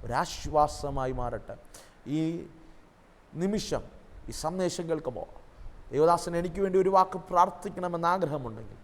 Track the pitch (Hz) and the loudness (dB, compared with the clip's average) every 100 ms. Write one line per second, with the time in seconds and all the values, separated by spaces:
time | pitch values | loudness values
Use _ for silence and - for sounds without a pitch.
0 | 110 120 175 - - 156 151 - 143 139 | -2 -2 -2 -4 0 4 4 2 -4 -2
1 | 131 131 123 113 - 107 - - - - | -2 -2 -4 -6 -10 -16 -16 -20 -20 -18
2 | - 151 160 165 - - - - - _ | -4 -2 0 -2 -10 -18 -20 -20 -20 _
3 | - - - 151 185 208 - 139 - - | -20 -20 -16 -4 0 0 -2 -6 -6 -18
4 | - - - 110 151 185 180 170 170 156 | -18 -16 -12 -6 -4 0 -2 -2 -2 -2
5 | 127 120 - - - - - - - 127 | -2 -8 -10 -14 -20 -16 -14 -14 -6 4
6 | 160 170 175 170 180 175 196 185 185 190 | 6 6 2 -2 -2 0 2 4 6 6
7 | 185 185 - 175 190 - 202 - 180 170 | 4 0 0 4 4 2 -10 -4 -4 0
8 | 170 185 165 147 127 110 107 101 | 2 2 0 -2 -6 -10 -14 -16